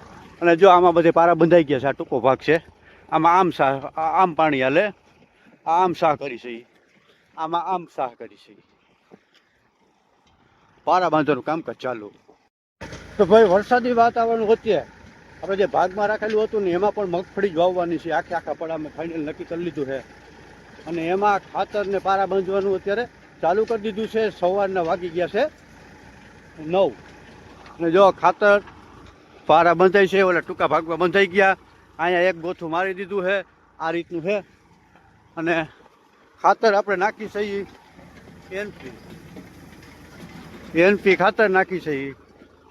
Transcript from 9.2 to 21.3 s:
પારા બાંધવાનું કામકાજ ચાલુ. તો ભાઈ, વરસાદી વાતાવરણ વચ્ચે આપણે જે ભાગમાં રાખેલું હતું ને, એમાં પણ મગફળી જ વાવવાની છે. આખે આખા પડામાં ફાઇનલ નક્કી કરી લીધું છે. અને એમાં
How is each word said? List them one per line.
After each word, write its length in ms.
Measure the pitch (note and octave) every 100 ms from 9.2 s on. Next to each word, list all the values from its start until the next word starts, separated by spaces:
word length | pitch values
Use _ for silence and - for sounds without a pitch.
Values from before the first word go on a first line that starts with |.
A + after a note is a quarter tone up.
| _ _ _ _ _ _ _ _ _ _ _ _ _ _ _ _
પારા 240 | - F3 F3
બાંધવાનું 360 | D#3 D3 C3+
કામકાજ 320 | C3 E3 C3 A2+
ચાલુ. 360 | B2+ A#2 G#2 - _ _ _ _ _ - - - - -
તો 100 | F#3
ભાઈ, 180 | A3
વરસાદી 480 | G#3+ F#3+ G3+ B3 A#3+
વાતાવરણ 540 | A#3 A#3 A#3 A3+ A#3 G#3+
વચ્ચે 320 | A3+ A3 E3+ A#2 - - - - -
આપણે 140 | E3+ G3
જે 100 | F3+
ભાગમાં 420 | D3 F3+ F#3+ G#3
રાખેલું 360 | G#3+ G#3+ G#3+
હતું 180 | G#3+ A3
ને, 80 | F#3+
એમાં 240 | F3 G#3
પણ 120 | G3+ G3
મગફળી 420 | E3+ F#3+ - G3
જ 80 | D#3+
વાવવાની 420 | F3+ F3+ F3 D#3+
છે. 120 | E3
આખે 240 | D#3 -
આખા 200 | E3+ D#3+
પડામાં 380 | C#3+ D#3+ D#3+ D3+
ફાઇનલ 280 | C#3+ E3+ E3
નક્કી 240 | D3 D#3+
કરી 200 | F3 E3+
લીધું 220 | F3 D3+ C3+
છે. 360 | C3+ - - - - - - - - -
અને 160 | E3 E3
એમાં 320 | F#3+ G#3